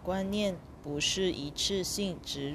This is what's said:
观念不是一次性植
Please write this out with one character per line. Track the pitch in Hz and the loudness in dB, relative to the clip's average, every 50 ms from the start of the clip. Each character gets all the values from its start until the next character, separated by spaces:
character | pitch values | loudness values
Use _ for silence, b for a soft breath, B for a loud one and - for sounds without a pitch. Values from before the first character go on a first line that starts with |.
观 | - 180 185 190 190 196 | -2 0 0 0 0 2
念 | 202 214 208 196 180 165 - - - - | 2 2 2 2 2 -2 -8 -14 -16 -10
不 | - 147 147 147 | -6 -4 -2 0
是 | 147 - - 185 190 180 | 2 2 2 4 4 2
一 | - 120 143 147 | 2 0 -4 -4
次 | 147 - - - 196 190 175 | -2 0 0 2 2 2 0
性 | 180 - 202 202 190 165 - - | 0 0 0 0 0 -2 -4 -6
植 | - - 143 139 143 | -6 -4 -2 -2 -2